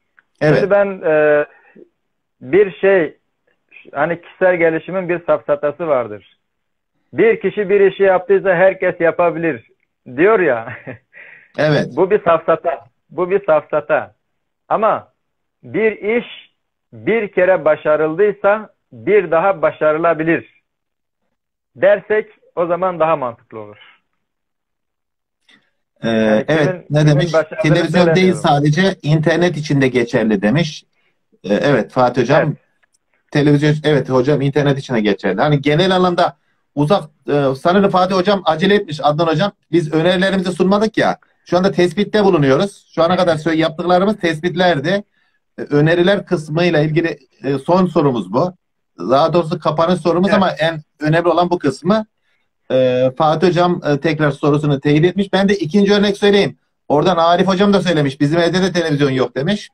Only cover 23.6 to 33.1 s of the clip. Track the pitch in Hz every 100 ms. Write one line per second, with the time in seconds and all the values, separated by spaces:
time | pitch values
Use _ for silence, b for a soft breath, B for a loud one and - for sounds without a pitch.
23.6 | 104 104 - _ _ _ _ _ _ _
24.6 | _ _ _ _ _ _ _ _ _ b
25.6 | b b _ _ 113 113 110 107 104 156
26.6 | 147 175 - 147 151 143 - 160 151 -
27.6 | 156 170 170 175 175 165 185 175 170 147
28.6 | 147 151 196 - 139 156 156 165 175 151
29.6 | 147 143 135 123 120 123 110 104 104 139
30.6 | 170 - - _ _ _ _ _ - 101
31.6 | 139 131 104 - 123 127 120 - 135 151
32.6 | _ _ _ _ _